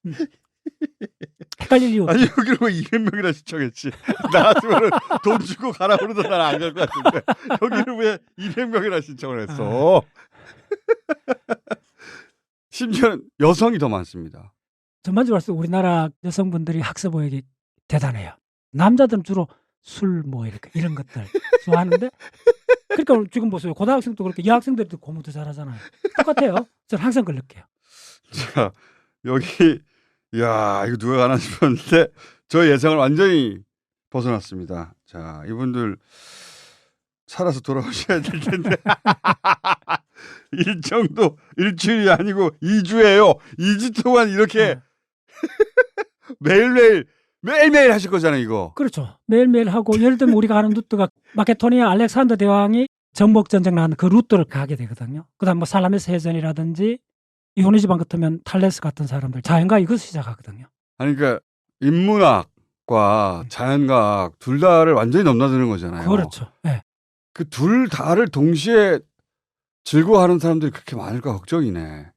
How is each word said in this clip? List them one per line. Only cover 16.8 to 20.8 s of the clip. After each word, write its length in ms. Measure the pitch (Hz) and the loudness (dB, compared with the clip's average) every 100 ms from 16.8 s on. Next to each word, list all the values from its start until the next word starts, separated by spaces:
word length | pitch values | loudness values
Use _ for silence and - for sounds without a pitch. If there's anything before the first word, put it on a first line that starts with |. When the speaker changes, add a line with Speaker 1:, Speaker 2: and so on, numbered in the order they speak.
Speaker 1:
학습 340 | 113 - 190 | -6 -6 -6
의욕이 280 | 160 147 135 131 _ _ _ _ | -4 -6 -8 -12 _ _ _ _
대단해요. 440 | 151 135 113 85 - _ _ _ | -4 -4 -6 -12 -20 _ _ _
남자들은 520 | 135 190 247 262 214 | 0 2 4 2 0
주로 240 | 170 190 160 _ _ _ | -4 -6 -6 _ _ _
술 400 | - - 196 170 | -20 -6 -4 -4
뭐 220 | 147 127 113 | -6 -10 -10
이렇게 240 | 104 - | -14 -12
이런 200 | 165 | -8